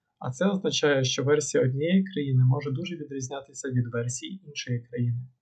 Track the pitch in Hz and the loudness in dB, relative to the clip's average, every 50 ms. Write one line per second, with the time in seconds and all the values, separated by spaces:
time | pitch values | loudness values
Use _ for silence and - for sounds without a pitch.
0 | _ _ _ _ - 135 127 - 185 196 196 190 - 156 139 - - 147 143 135 | _ _ _ _ -8 -8 -2 0 2 2 2 2 0 -2 0 2 2 4 4 4
1 | 131 127 - - 131 139 151 147 147 - - - 135 131 131 139 151 170 190 196 | 2 2 0 0 2 4 2 2 2 2 2 2 2 2 2 0 2 2 4 2
2 | 190 - - 147 143 139 131 127 127 127 135 147 147 143 131 165 185 185 170 151 | 2 2 -2 -4 0 2 4 6 6 6 4 2 0 -2 -4 -4 -4 -6 -8 -8
3 | 147 139 139 135 127 127 143 139 139 - 135 - - 135 127 123 117 120 120 117 | -8 -8 -8 -8 -8 -8 -10 -10 -10 -12 -14 -10 -8 -2 0 0 -2 0 -2 -4
4 | 120 123 - - 160 160 196 - - 147 143 - - - 123 120 - _ 120 123 | -4 -4 -6 -8 -10 -10 -12 -12 -14 -14 -14 -12 -6 -4 -4 -6 -6 _ -4 -2
5 | 120 120 117 123 - - _ _ | -2 -2 -2 -4 -6 -10 _ _